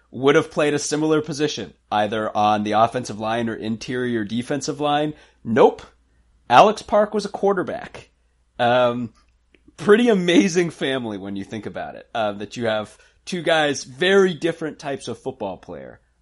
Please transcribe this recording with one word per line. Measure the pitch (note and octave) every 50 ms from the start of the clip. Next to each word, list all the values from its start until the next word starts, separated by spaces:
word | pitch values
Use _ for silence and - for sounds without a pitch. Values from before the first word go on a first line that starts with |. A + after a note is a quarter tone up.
| _ _
would | - A2+ C3 C#3 C#3+
have | D#3+ D#3 D#3+
played | - F3 D#3 D3 D3
a | C#3+
similar | - - D3+ D3 D#3 D#3 D#3 D#3 D3+
position, | E3 D#3+ C3+ D3+ D3 D3+ - G#2 - - _ _ _
either | G#2 G#2 G#2+ G#2 A2 A2 G#2+ G#2+ -
on | G#2+ G#2 G#2 G#2+ G#2 G#2
the | G#2+ G#2
offensive | G#2+ A2+ A2+ - B2+ A#2+ A#2+ A2 G#2
line | A2 A2 A2+ A#2 A#2 A2+
or | A2+
interior | - - A2 A2+ A2 - - B2+ B2 B2+ B2 A#2+ A2+ G#2+
defensive | F#2+ A2 A#2+ A#2 - D3 C#3+ C#3 D#3 D3 C3+
line. | D3 D3 D3 D3 D3+ D3+ D3+ - - _ _ _ _
Nope. | A#2 A2+ B2+ E3+ C4+ - - - - _ _ _ _ _ _ _ _ _ _ _ _
Alex | A#2+ B2+ E3+ G#3+ G#3 - -
Park | - - G#3 G#3+ G#3 G#3+
was | G#3+ G3+
a | G3+
quarterback. | - - - G3 G3+ F3+ D#3 A2+ F#2+ - - - _ - - _ _ _ _ _ _ _ _ _ _ _
Um, | B2 A#2+ B2 B2+ B2 B2 A#2+ B2 B2 A2+ - _ _ _ _ _ _ _ _ _ _ - _
pretty | - D#3+ G#3 G#3 A3 A#3+ B3
amazing | A3 F#3 F3+ F3 E3+ - G#3 G3 D#3+ F#3 F3 E3
family | C#3+ - F3+ C#3 C3+ C3+ A#2+ A2+ G#2+ G2
when | F#2+ G2+ G2+
you | G2 F#2+
think | - - A2 G2+
about | G#2+ F2+ F#2 E2 D2+ -
it, | - - _ _
uh, | A#2+ A2 G#2 G#2
that | G2+ G#2 G#2 -
you | B2+ A#2
have | A2+ G#2+ G#2+ G#2+ G2+ - _ _ _ _ _ _
two | - - F3+ D#3
guys, | E3+ E3 D#3+ D3+ D3 C#3 C#3 -
very | - B2+ C3 F3+ F3+ G3 G3 F#3+ F#3+ F3+
different | C#3 E3 E3 E3 - E3 D3+ - -
types | - D3 C#3 C3+ - -
of | A#2 -
football | _ C3+ C3 - G#2+ G2 F2+
player, | E2+ - - F2 D2 C2+ B1+ A#1+ - _ _ _ _